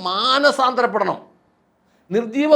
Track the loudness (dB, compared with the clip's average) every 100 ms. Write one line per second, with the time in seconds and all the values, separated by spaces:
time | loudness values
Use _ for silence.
0 | -4 -2 0 2 2 2 0 0 -2 0
1 | -4 -6 -12 _ _ _ _ _ _ _
2 | -4 -4 -4 -2 2